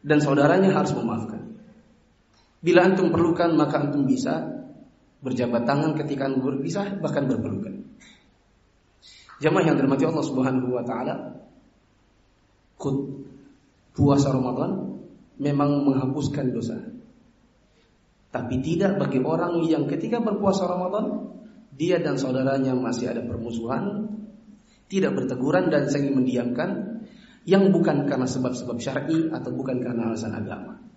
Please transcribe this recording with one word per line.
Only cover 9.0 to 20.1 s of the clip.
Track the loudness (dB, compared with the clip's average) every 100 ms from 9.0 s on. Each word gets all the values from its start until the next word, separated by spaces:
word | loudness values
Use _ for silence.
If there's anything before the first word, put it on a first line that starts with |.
| -20 -20 -20 -2
Jamaah | 2 4 4
yang | 4
dirahmati | 4 4
Allah | 2 2
Subhanahu | -2 0 0 0 0
wa | -2
taala, | -4 -4 -4 -6 -10 -14 -20 -20 _ _ _ _ _ _ _ _ _ _ _ _
kut-, | -4 -4 -4 -10 -14 -20 -20 -20 _ _ _ 2
puasa | 6 6 4
Ramadan | 2 0 0 -2 -2 -6 -10 -14 -20 -20 -4
memang | -2 2 2 4 4
menghapuskan | 2 0 -2 -2 -2 -2
dosa. | -2 -4 -8 -10 -16 -20 -20 _ _ _ _ _ _ _ _ _ _ _
Tapi | -8 -4 -4
tidak | -2 2 2 2
bagi | 0 0
orang | 0 0 0 0 2
yang | 2 2
ketika | -2 -2